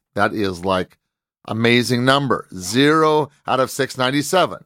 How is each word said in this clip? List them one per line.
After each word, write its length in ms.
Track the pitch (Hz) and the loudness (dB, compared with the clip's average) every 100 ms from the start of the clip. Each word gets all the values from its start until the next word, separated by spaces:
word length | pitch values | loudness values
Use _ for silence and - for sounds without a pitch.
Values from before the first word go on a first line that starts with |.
| _ | _
That 200 | 101 107 | -2 -2
is, 320 | 107 98 87 95 | 0 -4 -2 -2
like, 320 | 92 87 _ _ _ _ _ - | -2 -4 _ _ _ _ _ -10
amazing 580 | 110 117 120 113 123 131 | 0 2 2 2 0 2
number. 420 | 139 135 101 - 92 | 2 2 -4 -4 -12
Zero 760 | 90 120 143 160 156 151 135 _ - | -4 2 4 4 2 0 -2 _ -4
out 140 | 127 | -2
of 100 | 131 | -2
six 280 | - 131 123 | -2 -6 -2
ninety-seven. 680 | 127 143 - 185 139 87 | -2 -2 0 0 0 -4